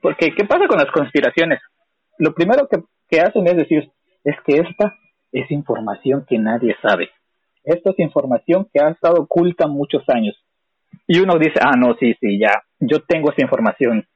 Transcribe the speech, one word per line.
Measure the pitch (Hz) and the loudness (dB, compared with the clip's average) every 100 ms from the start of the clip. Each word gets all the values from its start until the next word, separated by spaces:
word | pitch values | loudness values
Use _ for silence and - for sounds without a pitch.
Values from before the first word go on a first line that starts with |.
Porque, | 165 147 165 - | -4 -2 -2 0
¿qué | |
pasa | 202 330 392 | 0 2 2
con | 196 | 2
las | 139 | 0
conspiraciones? | 160 139 147 131 139 165 139 _ _ _ _ _ _ | -2 -2 0 0 0 -2 -2 _ _ _ _ _ _
Lo | 151 | -4
primero | 143 170 254 277 | -2 0 2 2
que, | 180 - _ _ | -2 -6 _ _
que | 160 | 2
hacen | 175 - 175 | 2 2 0
es | 175 | 0
decir, | 147 156 - _ _ _ | 0 0 -2 _ _ _
"Es | - - | -6 -6
que | - 143 | 0 0
esta | 170 175 208 - _ _ _ | 0 -2 -4 -4 _ _ _
es | 127 131 | -10 -6
información | 147 143 113 110 101 135 135 143 | -8 -6 -6 -6 -8 -4 -4 -2
que | 113 | -2
nadie | 110 117 120 - | -2 -2 -2 -2
sabe. | 113 90 85 _ _ _ _ _ | -2 -2 -4 _ _ _ _ _
Esta | - 170 - | -4 -2 -2
es | 190 | -2
información | 156 151 139 143 - 175 196 | -2 -2 -2 -4 0 -2 0
que | 143 | 0
ha | 151 | 0
estado | 165 170 170 | 0 0 2
oculta | 147 175 175 170 156 | 0 0 0 0 -2
muchos | 143 139 143 - | -2 -4 -4 0
años". | 123 107 - _ _ _ _ _ - _ | 0 -2 -6 _ _ _ _ _ -20 _
Y | 175 | 2
uno | 190 170 | 2 2
dice, | 156 - | 2 2
"Ah, | 123 131 | 2 2
no, | 123 117 | 2 2
sí, | 123 110 | -2 0
sí, | 110 101 | -2 0
ya, | 107 107 _ _ | 0 0 _ _
yo | 127 151 | -2 -2
tengo | - 165 151 | -2 -2 -2
esa | - | 0
información | 262 - 220 - 123 220 - | -2 0 -2 0 0 -2 -6